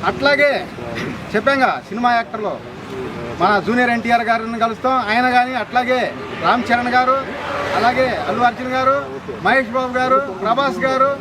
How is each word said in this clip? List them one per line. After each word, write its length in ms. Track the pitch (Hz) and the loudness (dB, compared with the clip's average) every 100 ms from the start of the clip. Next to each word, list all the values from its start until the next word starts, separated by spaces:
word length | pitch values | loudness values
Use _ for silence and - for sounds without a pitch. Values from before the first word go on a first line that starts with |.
అట్లాగే 600 | 175 196 277 285 285 226 - - 240 233 - - - 208 | -2 0 2 4 4 2 -4 -10 -8 -6 -6 -8 -4 0
చెప్పాంగా 460 | 214 277 247 160 - | 2 4 2 0 -6
సినిమా 240 | 202 240 | -2 2
యాక్టర్లు 380 | 233 233 220 208 123 - - - 131 - - - - | 2 0 -4 -4 -6 -10 -14 -12 -10 -8 -8 -10 0
మన 220 | 180 208 170 | 2 4 2
జూనియర్ 240 | 240 247 | 2 2
ఎన్టీఆర్ 320 | 233 233 233 | 0 2 2
గారిని 360 | 233 226 226 233 | 2 0 0 -2
కలుస్తాం, 340 | 226 220 254 | -2 0 0
ఆయన 380 | 262 214 226 254 | 0 2 2 4
కానీ 240 | 247 247 | 4 2
అట్లాగే 580 | 254 208 240 247 254 185 127 - - | -2 0 0 2 0 0 -4 -10 -2
రామ్ 200 | 165 233 240 | 0 0 2
చరణ్ 160 | 240 247 | 0 2
గారు, 340 | 247 254 269 269 - - - - - | 2 2 2 -2 -8 -6 -4 -2 0
అలాగే 480 | 233 247 262 185 - | 2 2 0 0 -2
అల్లు 140 | 214 | 2
అర్జున్ 300 | 247 233 254 | 2 0 -4
గారు, 320 | 254 262 277 403 403 - - | 0 2 0 -2 -10 -10 -4
మహేష్ 260 | 180 262 226 | 2 2 0
బాబు 300 | 254 254 247 | -2 -2 -2
గారు, 180 | 254 254 | 2 2
ప్రభాస్ 640 | - 185 202 247 277 240 | 0 -4 0 0 0 0
గారు 380 | 262 262 269 277 | -2 2 2 0